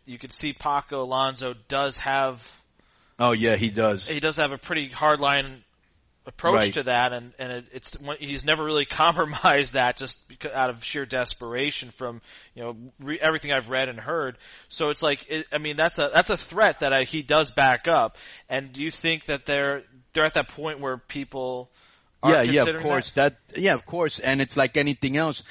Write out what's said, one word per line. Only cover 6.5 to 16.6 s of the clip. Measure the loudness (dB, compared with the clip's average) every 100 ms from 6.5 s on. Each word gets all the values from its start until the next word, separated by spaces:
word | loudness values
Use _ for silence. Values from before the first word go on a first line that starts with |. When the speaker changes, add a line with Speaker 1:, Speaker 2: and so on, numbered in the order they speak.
| 4
Speaker 2:
Right. | 4
Speaker 1:
to | 0
that, | 0 2 2
and, | 0 -10 -12
and | -10
it, | -10 -12
it's, | -14 -14 -12 -10 -10
he's | -8 -6 -2
never | 0
really | 0 0 0
<laughs> | 2
compromised | 4 4 -2 2 4 4 2
that | 2 0 0
just | -8 -12 -16
because, | -12 -6
out | 0 0
of | -2
sheer | -8 -8 -4
desperation | -2 -2 -4 -6 -4 -4 -4 -10
from, | -10 -10 -10 -18 -20 -20 -12
you |
know, | -10 -12 -16 -14
re-, | -10 0
everything | 0 0 0
I've | -2 0
read | -2 -2
and | -4
heard. | -6 -4 -4 -8 -18 -20 -12
So | -4 -2
it's | 0
like, | 0 -2 -4
it, | -8 -4
I | -6
mean, | -4 0
that's | 0 2
a, | 2
that's | 2 2
a | 0
threat | -4 2